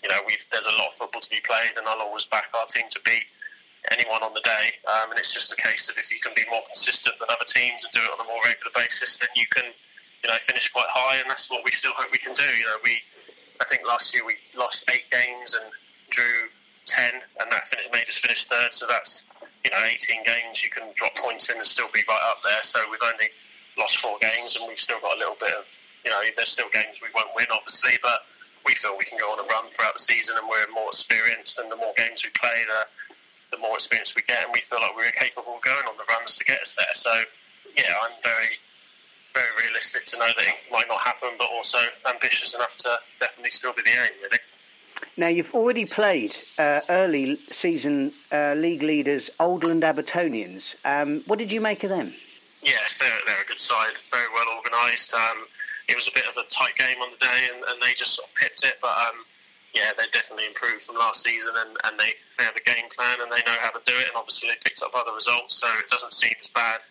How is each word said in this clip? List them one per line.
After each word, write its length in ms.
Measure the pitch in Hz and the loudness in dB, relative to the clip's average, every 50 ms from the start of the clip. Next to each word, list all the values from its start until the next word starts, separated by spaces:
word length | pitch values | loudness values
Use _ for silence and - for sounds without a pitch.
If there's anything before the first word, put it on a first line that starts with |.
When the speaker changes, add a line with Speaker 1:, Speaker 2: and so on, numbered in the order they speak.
| - | -2
Speaker 1:
You 80 | - | 0
know, 80 | 95 98 101 | 0 0 0
we've, 180 | 107 107 107 - - | 0 -2 -4 -2 -4
there's 160 | 117 113 110 | -4 -2 0
a 80 | 110 107 113 104 | 0 0 0 0
lot 60 | 80 | -2
of 60 | - | -4
football 260 | - 120 110 - 117 | -6 -8 -8 -6 -8
to 100 | - - | -6 -4
be 80 | 113 107 - | -6 -6 -2
played, 320 | - 117 113 117 117 113 113 | 0 0 2 2 0 -2 -2
and 80 | 110 | -2
I'll 160 | 110 110 110 110 | -2 -2 -2 -2
always 240 | 104 104 107 107 | -6 -4 -6 -4
back 240 | - - 107 104 - - 117 | 0 0 -2 -2 0 -2 -2
our 80 | 113 | -2
team 240 | - - 123 113 - | 0 0 -2 -2 -2
to 80 | - - - | -6 -2 2
beat 160 | 113 117 113 113 - _ _ - - - - - _ - - _ - - | 2 2 2 0 -4 _ _ -16 -16 -16 -16 -20 _ -20 -8 _ -2 0
anyone 280 | 117 120 117 110 113 113 | 0 2 2 2 0 0
on 100 | 110 107 | -2 -4
the 80 | 110 - | 0 2
day. 320 | 117 113 107 107 113 - - _ | 2 4 4 2 0 0 -2 _
Um, 320 | - 110 110 110 113 117 | 2 2 2 2 0 -2
and 40 | 117 | -2
it's 120 | 110 - - | 0 0 0
just 200 | 120 - - - | 0 -2 -2 -2
a 40 | |
case 320 | - - 127 113 110 - - | 0 0 0 0 0 -2 -4
of 80 | - | -4
if 140 | 113 107 - | -4 -4 -4
you 80 | - - | -4 -4
can 160 | - 123 107 | -4 -2 0
be 80 | 120 113 113 | 0 0 0
more 120 | 117 113 - | 0 -4 -4
consistent 480 | - - - - 120 120 - - 123 117 - | -2 -4 -2 0 0 0 2 0 0 -2 -2
than 100 | 113 113 | -2 -2
other 160 | 117 117 117 | 0 0 0
teams 400 | - - 127 123 123 120 120 120 | 0 2 2 2 2 0 -4 -8
and 60 | - - | -2 0
do 80 | 117 113 | 0 0
it 80 | 113 | 0
on 80 | - - | -2 -4
a 80 | 117 | -6
more 160 | 110 113 117 113 | -6 -4 0 2
regular 320 | 117 117 - - 113 - | 2 2 0 -4 -2 0
basis, 440 | 123 120 120 - - 131 - - - 120 | 0 0 2 0 -2 -2 -2 -2 -2 -2
then 60 | 117 - | -2 2
you 100 | 120 117 - - | 0 2 2 2
can, 80 | 131 123 | 0 0
you 640 | 120 113 - _ _ - - - _ _ - - 120 | -2 -8 -16 _ _ -20 -20 -20 _ _ -8 -2 0
know, 60 | 113 113 - | 0 0 0
finish 260 | - 131 123 117 - - | 0 0 0 0 0 0
quite 160 | 127 120 - | 0 0 2
high, 320 | - 131 127 131 135 131 131 | 2 2 2 2 2 2 0
and 80 | 127 | -2
that's 180 | 135 120 - - | -2 -4 -4 -4
what 140 | 131 123 - | -6 -4 -2
we 60 | 123 | 0
still 220 | 123 - - 135 - | -2 0 0 -2 -2
hope 160 | - 131 113 | -2 -4 -2
we 80 | - 123 | -2 -2
can 160 | - 131 131 | -2 -2 -2
do. 80 | 135 143 | 0 0
You 240 | 143 127 117 113 | 2 2 2 2
know, 160 | 110 110 110 - | 0 -2 0 0
we, 160 | 120 117 117 - - - - - - - - - - - - | 0 0 0 -4 -8 -20 -20 -20 -20 -20 -20 -20 -20 -6 -6
I 40 | - | -2
think 200 | - 139 127 - | 0 0 -2 2
last 260 | 113 120 120 - - - | 2 0 2 2 2 0
year 140 | 127 113 | 0 0
we 80 | 113 113 - - - - 127 | 0 -6 -6 -6 -18 -4 -2
lost 320 | 123 120 - - - - | -2 0 0 -2 0 0
eight 160 | 127 123 - - - | 0 0 0 0 2
games 420 | 123 123 123 123 123 123 120 117 | 2 2 2 0 -8 -6 -4 -4
and 160 | 113 110 110 107 - _ - - - - _ | -4 -4 -6 -16 -18 _ -20 -20 -20 -8 _
drew 400 | - 123 120 120 117 117 120 113 - _ _ _ _ - _ | 0 2 4 4 4 2 0 -2 -8 _ _ _ _ -12 _
ten, 380 | - - 131 123 123 120 127 123 - _ - | -2 2 2 2 2 0 -2 -10 -14 _ -6
and 80 | 110 113 117 | 0 0 0
that 160 | 104 - - | 0 0 -2
finished, 200 | - 120 117 120 120 | -4 -4 -4 0 0
made 160 | 120 117 - | 0 0 2
us 100 | - - | -2 0
finish 280 | - 123 117 110 - - | 2 2 2 2 0 0
third. 240 | 123 120 120 120 - | 2 2 2 2 0
So 160 | - 123 113 | -2 0 2
that's, 340 | 120 113 - - - - - - - - - - _ _ _ | 0 0 0 -2 -4 -4 -6 -8 -20 -20 -20 -20 _ _ _
you 80 | 123 | 0
know, 80 | - 95 110 | 2 2 2
eighteen 380 | 113 120 120 - - 120 113 110 | 2 0 0 0 -2 -2 0 2
games 380 | 117 117 120 117 117 110 110 - | 0 0 0 0 -4 -4 -4 -4
you 60 | 113 | -4
can 200 | - 117 113 110 107 | -4 -6 -10 -8 -6
drop 180 | - 117 110 - | -2 -2 -2 -2
points 340 | - - 127 113 117 - - | -2 -4 -4 -2 -2 -2 -2
in 100 | 120 117 | -2 -2
and 80 | 113 | -2
still 200 | - - - 120 107 - | -2 0 0 -2 0 2
be 80 | 113 104 - | 0 2 4
right 180 | 110 107 - | 2 2 4
up 160 | 117 107 - - | 2 0 0 2
there. 160 | 101 104 107 107 | 0 2 2 2
So 180 | - - 123 110 110 | 0 0 0 0 0
we've 160 | 110 110 120 | -2 0 0
only 240 | 117 117 113 110 110 - - - - - - - - - - | 0 2 2 0 -2 -2 -8 -20 -20 -20 -20 -20 -16 -4 -2
lost 200 | 110 107 - - | 0 2 2 0
four 200 | - 120 104 104 | 0 0 0 0
games, 400 | 113 110 113 117 120 120 120 117 | 2 2 2 0 0 -2 -2 -4
and 80 | 117 | -4
we've 160 | 117 113 110 - | -6 -6 -6 -4
still 160 | - 120 110 | -4 -4 -2
got 160 | 110 101 90 | 0 -2 -2
a 40 | 107 | 0
little 180 | 110 85 - - | -2 -4 -4 -2
bit 160 | 113 101 82 | -2 -2 -2
of, 80 | - - - - - - - - - - | -2 -6 -10 -18 -20 -20 -20 -20 -8 -4
you 60 | 120 | -2
know, 80 | 110 101 104 113 - | 0 2 0 0 0
there's 160 | - 117 110 | 0 -2 -2
still 200 | - - 117 107 113 | 0 -2 -2 0 0
games 240 | 110 107 107 - - | 0 0 0 -4 -12
we 160 | - 113 - | -12 -4 -2
won't 160 | 113 110 - - | -2 -2 0 0
win, 100 | 113 117 117 117 | 0 0 2 0
obviously, 480 | 110 - - - - - 127 123 120 - | -2 -2 -2 -2 0 2 2 2 2 2
but 240 | 123 120 113 - - - - - - - - _ | 2 0 0 -2 -6 -20 -20 -20 -20 -20 -6 _
we 120 | 147 - | 0 0
feel 200 | - - 107 98 | 0 0 -2 -2
we 60 | 98 98 | -2 -4
can 160 | - 117 113 | -6 -2 -4
go 80 | 110 104 107 | -2 -2 -2
on 80 | 107 | -4
a 80 | 101 98 | -2 0
run 160 | 113 110 113 - - | 0 0 0 -4 -2
throughout 200 | - 113 107 - | 0 0 0 2
the 40 | - | 0
season, 380 | - - 120 113 - - 113 113 | 0 2 2 2 2 0 -2 -2
and 100 | 110 113 | -2 0
we're 220 | 113 110 107 104 110 | 0 0 0 0 0
more 140 | 113 110 | -4 -4
experienced, 720 | 104 - - - - 123 113 110 117 117 113 - - - - | -2 -2 -2 0 2 2 2 4 2 0 0 -4 -8 -6 -6
and 100 | 120 113 | -6 -8
the 60 | 113 | -6
more 180 | 113 117 110 104 | -6 -6 -2 0
games 260 | - 113 113 117 - - | 0 0 0 0 -4 -8
we 80 | - | -2
play, 320 | - - - 120 117 117 117 110 | -2 0 0 2 2 2 0 2
the, 880 | 110 110 107 - _ - - - - - - _ _ - - _ - | 0 0 -2 -2 _ -18 -18 -18 -18 -20 -20 _ _ -20 -12 _ -10
the 40 | 120 | -6
more 140 | 117 110 110 | -4 -2 -2
experience 400 | 107 - - 123 113 104 - - | 0 0 0 0 0 0 -2 -2
we 80 | 120 113 | -2 0
get, 220 | - 123 117 - | 0 0 0 0
and 80 | - 120 | 0 -2
we 80 | 117 - - | -4 -2 -2
feel 80 | 123 117 | -2 0
like 140 | 113 104 104 | 0 0 0
we're 160 | 113 113 117 | 0 0 0
capable 460 | 110 - 131 123 - - 110 120 120 | 2 2 0 0 -2 -6 -10 -10 -10
of 60 | 123 - | -4 0
going 220 | 131 131 143 139 120 | 0 0 2 0 -4
on 80 | 107 | -6
the 80 | - 107 - | -8 -2 0
runs 280 | 117 113 117 117 - | 0 0 0 -2 -4
to 80 | - - | -2 0
get 160 | - 135 - | 0 0 0
us 160 | - - - | -2 -4 -2
there. 100 | - 98 - 123 | -2 0 0 0
So, 160 | - - 123 117 113 113 - - - - - - - - - - | -2 0 2 2 2 0 -2 -6 -20 -20 -20 -20 -20 -20 -4 0
yeah, 160 | - 131 - 87 101 110 | 0 2 2 2 0 0
I'm 80 | 117 117 - - | -2 -4 -4 -2
very, 280 | 120 117 113 113 113 104 - - - - - - - - - - - - - - - - | 0 0 2 0 0 -2 -4 -10 -18 -20 -20 -20 -20 -20 -20 -20 -20 -20 -20 -20 -4 -2
very 140 | 131 123 117 113 110 113 | 0 0 0 2 2 0
realistic 380 | 113 113 113 - - - 123 - | 2 2 0 -2 -2 -4 -4 -4
to 120 | - - | -4 -2
know 120 | 120 117 117 | 0 2 2
that 180 | 117 113 110 | 4 4 2
it 80 | - 120 - - - | 2 2 0 -4 -2
might 160 | 120 117 117 | 0 0 0
not 140 | 120 117 98 | 2 0 0
happen, 300 | - 123 117 - - 123 120 113 | 0 0 -2 -2 -4 -6 -2 -2
but 100 | 117 123 | -2 -2
also 280 | 113 117 - - - 123 120 117 - - - 131 | -2 -2 -2 0 2 2 2 0 0 -4 -2 -2
ambitious 460 | 123 120 - 123 117 - - - 120 | -2 0 0 2 2 2 0 -2 -2
enough 220 | 117 120 117 - | 0 -2 -2 -2
to 240 | - - 123 120 117 - - - - | -4 0 0 0 0 -2 -8 -6 -4
definitely 320 | 127 120 - - 123 120 | -4 -4 -4 -4 -4 -4
still 220 | - - - 127 120 | -2 -2 -2 -2 -4
be 100 | 117 113 | 0 2
the 80 | 117 | 4
aim, 220 | 120 123 123 117 - - 98 | 4 4 4 2 0 -4 -6
really. 160 | 98 113 117 - - - - - - - - - - - - - - - | -2 -2 -2 -2 -4 -20 -20 -20 -20 -20 -20 -20 -16 -14 -14 -14 -12 -4
Speaker 2:
Now, 100 | - 170 | 0 2
you've 260 | 170 170 175 - - - | 2 2 2 0 0 2
already 280 | 247 220 240 247 240 214 | 2 4 4 4 2 0
played, 520 | - - - 214 208 190 156 156 156 - - - - - | -2 0 2 4 4 4 2 0 -2 -6 -8 -14 -14 -2
uh, 260 | - 156 147 147 147 147 - | 0 2 4 4 2 2 2
early 520 | 175 185 190 185 160 143 135 131 143 147 - - | 4 4 4 4 4 2 2 0 -2 -4 -6 -10
season, 640 | - - - 180 170 151 123 147 147 143 135 147 143 - - - | -6 -2 0 0 0 0 0 0 2 2 0 0 -4 -8 -10 -2
uh, 240 | - 147 147 147 143 | 0 0 2 2 2
league 280 | 151 156 170 170 147 143 | 2 2 0 0 0 0
leaders, 440 | 156 156 147 143 143 143 135 - - - - | 2 2 2 2 2 0 0 -2 -6 -2 2
Oldland 420 | 165 175 180 175 156 170 165 165 160 | 2 2 2 2 2 2 2 4 4
Abertonians. 960 | 160 156 151 147 - - 170 175 160 127 110 104 90 92 95 - - - - - | 4 2 2 -2 -2 0 0 0 0 0 -2 -4 -6 -10 -12 -10 -12 -12 -6 -2
Um, 400 | - 143 143 147 143 147 156 - | 0 0 0 0 0 -2 -4 0
what 140 | - 208 214 | -2 -2 -2
did 100 | 233 202 | 0 -2
you 100 | 208 226 | -2 0
make 220 | 220 214 208 202 - | 0 0 -2 -2 -2
of 80 | 196 | -2
them? 240 | 190 180 135 - - - - - - - - - - - - | -2 -2 -2 -4 -8 -14 -20 -20 -20 -20 -20 -20 -20 -2 2
Speaker 1:
Yeah, 240 | - - - - | 2 2 2 2
so 200 | - - - 135 127 113 110 104 | 0 0 2 2 2 2 0 0
they're 160 | 113 104 98 101 | 0 0 -2 -2
a 40 | |
good 140 | - 110 - | -4 -4 -4
side, 340 | - - 123 113 110 110 107 - - - - | 0 0 2 2 2 2 0 -4 -8 -2 0
very 160 | 123 120 117 113 | 0 0 2 2
well 140 | 117 117 113 113 | 2 2 2 0
organised. 560 | 113 113 120 117 117 120 120 117 117 - - - | -2 -4 0 2 4 4 4 4 2 0 0 2
Um, 340 | 117 113 113 113 110 110 - _ - - - - - - - | 2 2 2 0 -2 -6 -14 _ -12 -10 -10 -10 -10 0 0
it 80 | 120 | 2
was 100 | 120 123 | 2 2
a 80 | 117 - | 0 0
bit 100 | 135 123 - | 0 0 0
of 60 | 117 120 | -2 -4
a 80 | 113 | -4
tight 300 | - - - 127 123 - | -2 2 2 2 2 2
game 260 | - 131 127 127 123 123 | 2 2 2 2 0 -2
on 80 | 120 | -6
the 80 | 123 - | -2 0
day, 320 | 131 127 123 127 127 127 123 | 2 4 4 4 2 2 0
and, 60 | 123 - | -2 -4
and 160 | - 123 123 123 | -4 -2 0 2
they 100 | 123 127 | 2 2
just 220 | - 123 120 - | 2 0 -2 -2
sort 160 | - - - | -2 -4 -6
of 40 | - | 0
pipped 280 | - 147 - - - - | 0 0 0 0 0 0
it, 140 | 135 123 - | 0 0 2
but, 140 | - 123 107 | 0 0 2
um, 300 | - 117 117 113 117 117 - _ _ _ _ _ _ _ _ - | 2 2 0 0 -6 -14 -20 _ _ _ _ _ _ _ _ 0
yeah, 160 | 117 104 107 107 107 | 0 2 2 2 0
they 80 | 113 113 - | 0 2 2
definitely 320 | 117 113 - 113 107 107 | 0 0 0 -4 -6 -6
improved 400 | 107 104 - - 120 117 107 - | -6 -4 -4 -2 -2 -2 -2 -6
from 80 | - 120 | -8 0
last 300 | 117 117 113 107 - - | 2 2 2 2 0 0
season, 280 | 117 117 113 113 117 113 | 0 0 0 -2 -2 -2
and, 200 | 113 113 110 110 107 - | -2 -2 -4 -4 -4 -4
and 140 | 110 110 107 | -4 0 2
they, 160 | 107 110 117 - - _ - - | 0 0 0 -4 -10 _ -4 0
they 60 | 123 | 0
have 100 | 113 110 | 0 0
a 80 | - - | 0 2
game 240 | 120 123 117 117 117 - | 2 2 2 0 -6 -6
plan, 240 | - 123 123 123 123 | -2 0 0 0 0
and 60 | 120 | -2
they 160 | 117 120 120 117 | -2 0 0 2
know 160 | 120 117 117 | 2 2 2
how 100 | 117 117 | 0 -2
to 140 | 113 117 - | -2 -2 -2
do 80 | - 123 123 | 0 2 2
it, 80 | 127 | 0
and 80 | - - | 0 -2
obviously 340 | 117 110 - - - - 120 | -6 -6 -4 -4 -4 -2 -2
they 60 | 117 - - | -4 0 -2
picked 180 | - - - | -2 -2 -2
up 140 | - - - | -6 -2 -2
other 160 | 127 120 113 110 | -2 -2 -2 -4
results, 460 | 110 110 120 120 120 123 - - - | -2 0 0 0 0 0 -4 -6 -2
so 80 | 127 120 113 110 110 | 0 0 0 0 0
it 80 | - | 0
doesn't 240 | 127 120 117 117 - | -2 -2 -2 -4 -2
seem 180 | - - 117 110 - | 0 0 0 0 -2
as 80 | - - - | -6 -4 -2
bad 260 | 120 120 113 113 113 - - | 0 0 0 0 -2 -6 -14